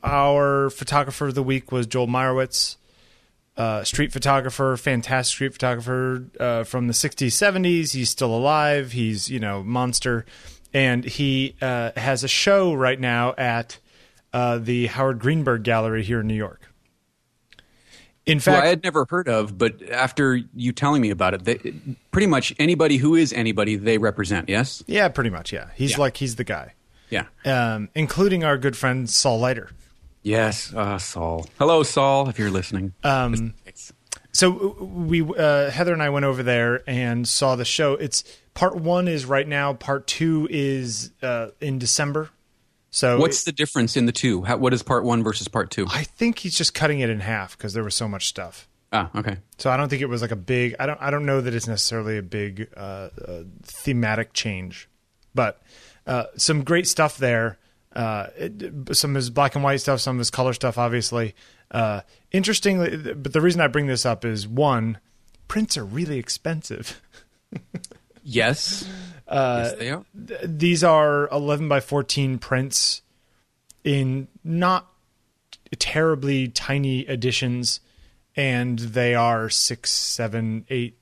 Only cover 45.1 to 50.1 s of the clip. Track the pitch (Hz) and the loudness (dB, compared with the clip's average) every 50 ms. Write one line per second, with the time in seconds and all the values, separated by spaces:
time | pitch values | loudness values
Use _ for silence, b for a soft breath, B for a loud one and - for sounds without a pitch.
45.1 | 117 117 110 110 104 - 101 - - 110 95 - - 104 95 92 - 147 147 - | 2 2 2 0 -2 -4 -6 -4 -2 -4 -4 -2 -4 -4 -2 -2 -2 -4 -6 -6
46.1 | - - 233 233 226 - - 180 - - 160 - - - 160 156 147 139 127 113 | -4 -2 0 0 0 -2 -4 -4 -2 0 0 -2 0 0 0 0 0 0 0 -2
47.1 | 110 104 92 110 113 104 92 87 - - - 104 92 113 107 104 - - 120 107 | -2 -2 -4 -4 -4 -4 -6 -8 -12 -10 -10 -8 -6 -6 -4 -4 -4 -4 -4 -4
48.1 | 101 92 - - - - 90 85 - - - _ _ _ _ _ - 107 90 80 | -4 -4 -6 -6 -6 -6 -10 -12 -14 -20 -20 _ _ _ _ _ -2 -2 -2 -2
49.1 | - 107 - 107 98 95 - _ - - - 135 127 135 147 131 143 127 139 123 | -4 -6 -4 -4 -6 -8 -10 _ -12 -4 -2 0 0 0 0 -2 -2 -4 -4 -4